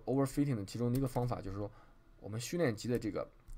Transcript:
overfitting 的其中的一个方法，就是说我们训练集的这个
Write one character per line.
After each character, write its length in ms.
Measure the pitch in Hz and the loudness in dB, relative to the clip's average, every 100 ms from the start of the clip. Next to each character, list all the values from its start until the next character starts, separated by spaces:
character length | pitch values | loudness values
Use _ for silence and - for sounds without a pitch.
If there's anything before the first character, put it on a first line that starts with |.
| - | 0
overfitting 480 | 135 139 - 143 | 2 2 2 2
的 100 | 117 | 2
其 140 | 98 110 | -2 -2
中 140 | 120 | 2
的 40 | 127 | 2
一 40 | |
个 80 | 135 | 2
方 180 | 123 123 | 0 0
法， 140 | 90 | 0
就 100 | 95 | -4
是 60 | 98 | -4
说 140 | 104 - - - - - | -4 -8 -20 -20 -20 -16
我 80 | - | -8
们 120 | 110 | -6
训 180 | - 175 | -4 0
练 160 | 147 | 2
集 140 | 107 113 | 0 0
的 100 | 120 | 0
这 120 | 107 | 0
个 160 | 82 - - - | -2 -6 -10 -14